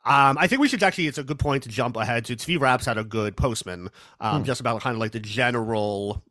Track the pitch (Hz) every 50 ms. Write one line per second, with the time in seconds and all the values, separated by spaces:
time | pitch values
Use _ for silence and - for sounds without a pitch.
0 | _ 117 143 139 139 139 135 147 175 180 247 269 294 269 - 196 196 185 - -
1 | 170 151 - 151 139 131 151 139 - 147 139 139 - 120 104 131 123 123 123 110
2 | 107 113 120 117 113 - 123 113 - 156 180 160 135 127 127 120 - 127 117 110
3 | 110 107 107 110 104 104 98 - 147 131 110 - - 95 90 90 90 92 _ -
4 | - - _ _ - 110 - 147 - 131 123 - 123 120 117 107 - 135 120 110
5 | 113 107 110 117 107 107 104 127 127 123 123 120 110 110 113 107 104 104 101 101
6 | 101 101 101 92 _ _